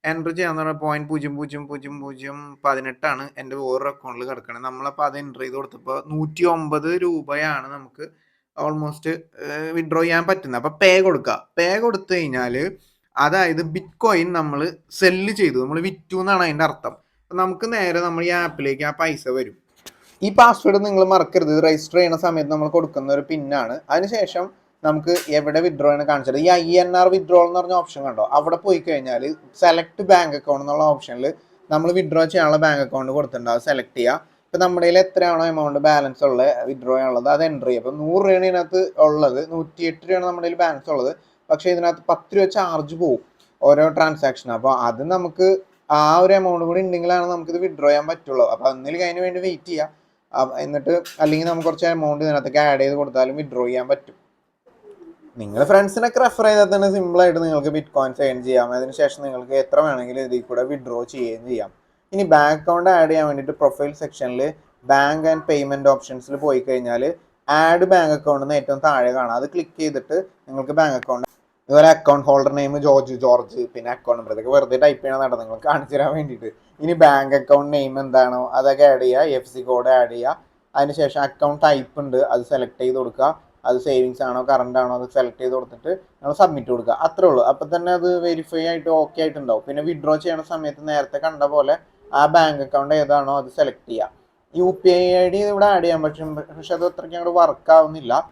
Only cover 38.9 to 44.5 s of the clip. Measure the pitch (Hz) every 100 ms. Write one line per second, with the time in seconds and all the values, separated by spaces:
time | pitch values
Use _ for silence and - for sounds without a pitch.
38.9 | 175 156 151 143 127 160 165 160 - 165
39.9 | 160 170 185 180 175 170 170 170 143 165
40.9 | 143 127 160 _ _ - 151 180 175 170
41.9 | 165 - 165 _ 202 190 208 180 160 147
42.9 | 160 170 120 _ _ _ _ 139 147 156
43.9 | 156 160 156 143 127 127